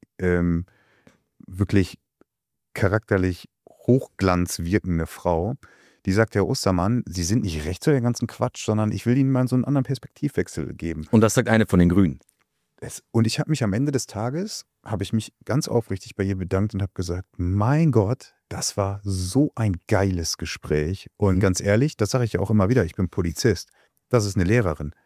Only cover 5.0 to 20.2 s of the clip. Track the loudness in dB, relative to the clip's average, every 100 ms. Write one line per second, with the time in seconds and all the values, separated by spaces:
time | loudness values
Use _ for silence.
5 | -2 -4 -2 0 -2 -6 -14 _ _ _
6 | -2 2 2 2 0 0 0 2 2 -2
7 | -4 -4 0 0 0 -4 -6 -4 0 2
8 | 0 -2 -6 -4 -6 -4 -2 0 0 -2
9 | 0 2 2 2 0 0 0 -2 -2 -6
10 | -8 -8 -4 -2 -4 -6 -8 -8 -8 -8
11 | 2 4 4 2 2 2 4 4 6 6
12 | 2 0 _ _ _ _ _ _ -16 -16
13 | _ 0 2 0 -2 -2 0 0 0 -2
14 | -6 -6 -6 -6 -8 -12 -16 _ -8 -6
15 | -2 -2 -4 _ -4 -4 0 -4 -2 -8
16 | -10 -4 -4 -2 -2 -2 -2 -2 -6 -6
17 | -6 -6 -10 -6 -2 0 2 2 4 4
18 | 2 -2 -8 _ _ -8 -6 -2 -4 -4
19 | -4 -4 0 0 0 0 -2 -2 0 2
20 | 2 0